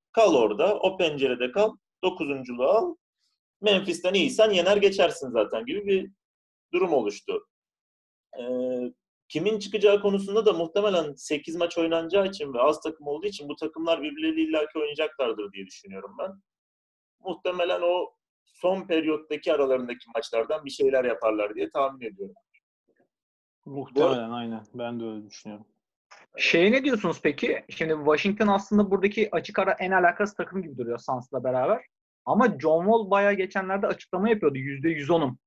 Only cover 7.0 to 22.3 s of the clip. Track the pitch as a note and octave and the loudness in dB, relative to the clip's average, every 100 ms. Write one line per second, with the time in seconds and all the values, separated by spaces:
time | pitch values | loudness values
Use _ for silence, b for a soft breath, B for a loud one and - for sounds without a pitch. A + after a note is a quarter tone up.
7 | G#2 G2+ - A2+ - _ _ _ _ _ | 0 -6 -6 -6 -8 _ _ _ _ _
8 | _ _ _ - B2 B2+ B2+ B2+ B2 - | _ _ _ -12 -6 -4 -4 -4 -6 -10
9 | _ _ _ D#3 F#3+ A3 G3 G#3+ G#3 G#3 | _ _ _ -4 -2 -2 -4 2 4 4
10 | G3+ G3 G3 G#3 G#3+ E3+ E3 G3+ G#3 F#3 | 2 0 -2 0 2 2 -2 0 0 0
11 | D3+ C#3 - D3+ - E3 E3+ E3+ E3 E3 | -2 -6 -6 -6 -6 -4 -4 0 0 0
12 | E3 G3 F#3+ G3 D3 A#2+ C3+ D#3 D#3+ D3+ | 0 0 0 -2 -6 2 2 2 -4 -10
13 | D3 D3+ G3+ G3 D3 D3+ D#3 D#3+ E3 E3 | -8 -6 -6 -8 -12 -8 -8 -6 -2 -2
14 | D3+ D3 D#3+ D#3+ D#3+ D#3 D3+ D#3+ D3 D3 | -2 -4 -4 0 0 0 -2 -4 -6 -4
15 | D#3 - B2 G#2+ G2+ F#2+ G2 - G2 F#2+ | -6 -2 -4 -4 -8 -10 -16 -16 -16 -14
16 | G2 - F#3+ G3 _ _ _ _ _ _ | -14 -10 -10 -12 _ _ _ _ _ _
17 | _ _ F#3+ E3 F#3 F3+ F3 F3+ F3 F3+ | _ _ -10 -6 -4 -2 -2 0 0 0
18 | - _ _ _ _ _ - F#3+ F3 D#3+ | -2 _ _ _ _ _ -2 -2 0 0
19 | D#3 D3+ - D3+ F3 D3+ C3+ C3 B2 A#2+ | 0 -2 -4 -6 0 2 2 2 -2 -10
20 | - A#2 - A2+ A2+ D#3 C#3+ - C3+ C3 | -8 -8 -4 -2 -2 -4 -6 0 2 4
21 | B2 A2+ A2+ G#2+ G#2 G#2+ - D3+ C3+ C3+ | 2 0 0 0 -2 -4 -6 -2 -2 -4
22 | A#2 F#2+ G2 | -12 -12 -14